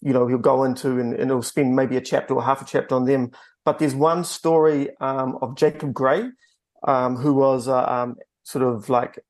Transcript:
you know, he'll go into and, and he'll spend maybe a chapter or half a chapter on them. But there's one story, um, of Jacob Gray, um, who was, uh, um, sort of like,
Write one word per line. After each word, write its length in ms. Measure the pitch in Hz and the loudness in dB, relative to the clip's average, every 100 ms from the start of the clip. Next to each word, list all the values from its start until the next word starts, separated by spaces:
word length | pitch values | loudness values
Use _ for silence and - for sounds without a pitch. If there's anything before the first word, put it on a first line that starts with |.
you 120 | 143 | 0
know, 140 | 127 123 | 2 2
he'll 100 | 123 | 2
go 260 | 139 131 | 4 4
into 360 | 131 127 139 123 | 2 0 -2 -2
and, 160 | 120 117 | -2 -2
and 160 | 131 | 0
he'll 100 | 131 | -2
spend 340 | 117 - 131 131 | -2 0 2 2
maybe 220 | 131 127 | 0 -2
a 40 | |
chapter 340 | 127 135 - 131 | -2 -4 -2 -2
or 80 | |
half 180 | 120 139 | 0 -2
a 40 | - | -2
chapter 280 | 135 - | -4 0
on 120 | 127 127 | 0 2
them. 260 | 135 123 - - _ | 0 -2 -8 -20 _
But 160 | 156 147 | -2 0
there's 160 | 151 131 | 0 2
one 280 | 160 170 | 2 0
story, 720 | 165 - 165 165 156 147 139 - | -4 -4 2 4 4 2 -4 -4
um, 360 | 135 135 131 - | -4 -2 -4 -4
of 140 | 123 - | -6 0
Jacob 380 | 151 151 147 | 0 0 -8
Gray, 360 | 123 131 165 247 - _ _ _ _ | -2 2 2 -2 -10 _ _ _ _
um, 320 | - 131 127 123 | 0 0 0 0
who 180 | 147 | 0
was, 340 | 135 135 131 120 | 4 2 2 0
uh, 180 | 127 127 | 0 0
um, 320 | 123 123 120 - _ | -2 -4 -8 -20 _
sort 200 | - 131 | -8 -2
of 240 | 127 113 120 | 0 -2 0
like, 320 | 123 127 - | 0 0 -10